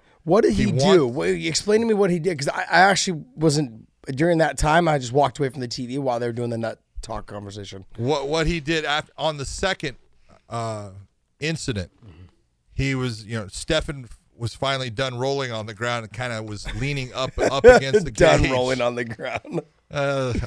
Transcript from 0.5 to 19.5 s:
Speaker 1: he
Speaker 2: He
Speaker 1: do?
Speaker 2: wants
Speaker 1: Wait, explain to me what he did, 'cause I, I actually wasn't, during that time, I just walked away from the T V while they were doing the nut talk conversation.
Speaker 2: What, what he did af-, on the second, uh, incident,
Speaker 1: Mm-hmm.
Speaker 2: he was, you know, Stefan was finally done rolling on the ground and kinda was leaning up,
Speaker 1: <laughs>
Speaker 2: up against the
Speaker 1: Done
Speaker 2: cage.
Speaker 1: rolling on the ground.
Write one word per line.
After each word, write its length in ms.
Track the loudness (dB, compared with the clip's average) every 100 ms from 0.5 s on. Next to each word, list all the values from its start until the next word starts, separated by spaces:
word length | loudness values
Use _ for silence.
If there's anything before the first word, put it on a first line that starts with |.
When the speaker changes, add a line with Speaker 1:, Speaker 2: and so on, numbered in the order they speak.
Speaker 1:
he 100 | 2 2
Speaker 2:
He 60 |
Speaker 1:
do? 340 | 4 6 6 6
Speaker 2:
wants 100 | 0
Speaker 1:
Wait, 300 | -2 -2 -2
explain 340 | -2 2 2
to 60 | 4
me 80 |
what 160 | 2 2
he 80 | 2
did, 200 | -2 -2
'cause 100 | -4
I, 120 | -4
I 180 | 2 6
actually 420 | 6 4 0 -4 -8
wasn't, 540 | 0 2 2 0 -6 -20 _ -8
during 240 | 0 2 4
that 200 | 2 2
time, 280 | 4 4 4
I 100 | 2
just 140 | 0
walked 260 | 2 2 2
away 100 | 0
from 120 | 0
the 80 | -8
T 180 | -8 -6
V 120 | -4
while 200 | -2 0
they 60 | -2
were 60 |
doing 180 | -2 -4
the 80 | -2
nut 200 | -4 -6 _ -14
talk 260 | -10 -10 -10
conversation. 600 | -12 -12 -12 -14 -14 -14 -4
Speaker 2:
What, 320 | 0 0 0
what 180 | 0 2
he 140 | 0
did 240 | 0 -2
af-, 260 | 0 -2 -4 -4
on 220 | -4 -4
the 60 | -8
second, 500 | -4 -4 -2 -8 -12 _ _ _ -20 -10
uh, 420 | -8 -6 -8 -12 -16 -20 _ _ -10
incident, 520 | -6 -6 -6 -6 -8 _
Speaker 1:
Mm-hmm. 200 | -20 -20 -20 _ _ _ _
Speaker 2:
he 200 | -4 -2
was, 300 | 0 -4 -6
you 140 | -8 -8
know, 80 | -8
Stefan 600 | -10 -2 -2 -2 -10 -14 -20 _ -8
was 180 | -8
finally 360 | -4 -2 -2 -4
done 260 | -4 -4 -2
rolling 360 | -2 -2 -4
on 120 | -6 -8
the 80 |
ground 300 | -6 -4 -4
and 80 | -6
kinda 300 | -8 -6 -6
was 240 | -8 -10 -8 -6
leaning 360 | -4 -4 -6
up, 160 | -6 -6
Speaker 1:
<laughs> 40 | -2
Speaker 2:
up 260 | -2 6
against 400 | 8 8 6 0
the 60 | 0
Speaker 1:
Done 300 | 2 4 6
Speaker 2:
cage. 100 | 2
Speaker 1:
rolling 300 | 0 0 0
on 120 | -2 -2
the 80 |
ground. 580 | -6 -6 -8 -8 -8